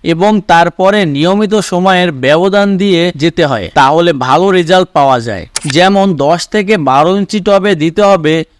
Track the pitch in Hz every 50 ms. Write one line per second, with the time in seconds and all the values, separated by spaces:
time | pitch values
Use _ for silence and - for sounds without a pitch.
0 | - 165 165 160 185 214 214 208 180 - 170 170 170 175 - - 185 190 202 214
1 | 196 156 139 139 156 180 196 208 214 196 214 214 180 - 190 175 185 190 190 180
2 | 180 175 151 131 127 131 147 165 180 190 185 202 202 202 196 180 202 202 185 165
3 | 170 180 - 143 147 170 - - 165 139 131 110 92 85 - 151 139 135 151 165
4 | 170 175 160 131 127 127 135 156 185 196 185 185 170 156 185 185 185 - _ 156
5 | 139 135 131 123 117 120 104 90 80 - _ - - 151 131 160 180 190 202 196
6 | 196 196 180 139 139 147 170 170 - - - 214 196 190 220 190 147 135 131 139
7 | 151 170 190 202 196 - - 214 185 214 202 196 185 208 196 156 151 170 160 208
8 | 208 196 196 175 151 156 156 165 156 _ _